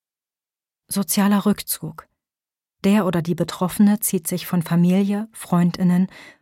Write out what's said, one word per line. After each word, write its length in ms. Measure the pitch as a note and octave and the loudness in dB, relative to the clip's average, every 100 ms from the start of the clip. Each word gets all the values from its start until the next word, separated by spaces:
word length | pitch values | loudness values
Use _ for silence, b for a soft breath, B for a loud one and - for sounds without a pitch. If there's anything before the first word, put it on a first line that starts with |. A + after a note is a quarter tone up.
| _ _ _ _ _ _ _ _ - | _ _ _ _ _ _ _ _ -8
Sozialer 580 | G3 G3 - G3 G3+ G#3 | -6 -2 0 2 2 2
Rückzug. 600 | G3 - - D#3 D#3+ - _ _ _ _ _ _ _ | -2 -4 -10 -10 -14 -20 _ _ _ _ _ _ _
Der 220 | G3 G#3+ F#3 | 2 2 2
oder 160 | E3+ | -2
die 140 | E3 E3+ | -2 -4
Betroffene 640 | E3 - F3+ - G3+ G#3 | -6 -4 -4 2 2 2
zieht 280 | - F#3 - | -2 -4 -4
sich 200 | F3+ - | -8 -4
von 160 | F3+ | -4
Familie, 640 | D#3+ E3+ F3 F#3 G3+ G3+ A3 | 0 2 2 2 0 -2 -6
Freundinnen 760 | - - F3 F3 - F3+ F3+ F#3 B B B | -14 -2 0 0 0 2 2 0 B B B